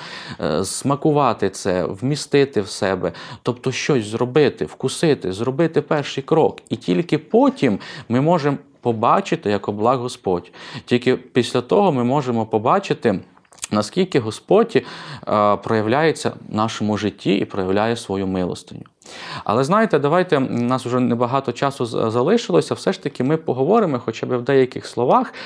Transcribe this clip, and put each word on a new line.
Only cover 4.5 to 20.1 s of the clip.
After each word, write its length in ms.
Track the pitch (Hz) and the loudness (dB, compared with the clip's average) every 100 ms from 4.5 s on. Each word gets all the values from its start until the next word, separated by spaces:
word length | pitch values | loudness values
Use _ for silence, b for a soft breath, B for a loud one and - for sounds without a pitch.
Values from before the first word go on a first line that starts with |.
| - | 2
вкусити, 680 | 76 - - - 170 135 90 | -6 -4 -6 0 2 2 -2
зробити 500 | 95 120 135 165 165 | -4 -2 0 0 0
перший 400 | 143 156 135 - | 0 -2 -2 -8
крок. 360 | - 160 110 - - | 0 2 2 0 -8
І 80 | 117 | -6
тільки 420 | - 180 170 151 | -2 -2 0 -4
потім 600 | - 220 277 262 131 98 B B - | 0 2 2 2 0 0 B B -4
ми 120 | 120 | 0
можемо 360 | 147 175 143 143 - _ | 2 2 2 -2 -6 _
побачити, 720 | 123 110 120 175 202 165 101 | -4 0 2 2 0 -2 0
як 180 | 104 - | -2 -2
облаг 300 | 104 110 131 | 0 2 2
Господь. 540 | 123 - - 87 - B B B | -2 -6 -2 -2 -4 B B B
Тільки 320 | - 123 127 127 | -2 0 2 0
після 440 | - - 117 127 | 0 -2 0 -2
того 320 | - 185 202 | 2 4 4
ми 120 | 135 | 2
можемо 420 | 120 139 127 117 110 | 2 0 0 -2 0
побачити, 720 | 110 113 185 196 147 117 95 - _ _ - - | 0 2 0 0 -2 0 -2 -4 _ _ -14 -4
наскільки 500 | 107 107 - 190 143 | -2 -2 -2 0 0
Господь, 560 | 110 - - 190 233 135 | -2 -4 2 4 4 0
е, 800 | - - - 143 - 104 104 101 | -2 -6 -14 -12 -2 2 4 2
проявляється 760 | - 113 107 131 160 - 117 - - | 0 0 2 2 2 0 -4 -6 -6
в 60 | |
нашому 420 | 107 113 - 107 104 | -2 -2 -2 -2 0
житті 380 | 104 - - | -2 -2 0
і 100 | 196 | 0
проявляє 520 | - 98 92 98 113 117 | -2 -4 0 2 2 -2
свою 300 | - 98 95 | -4 -4 -2
милостиню. 560 | 95 87 - - - - _ B B B B | -2 -2 -6 -12 -18 -18 _ B B B B
Але 200 | - 107 | -2 0
знаєте, 340 | 139 202 220 156 | 2 2 4 2
давайте, 400 | 143 | 2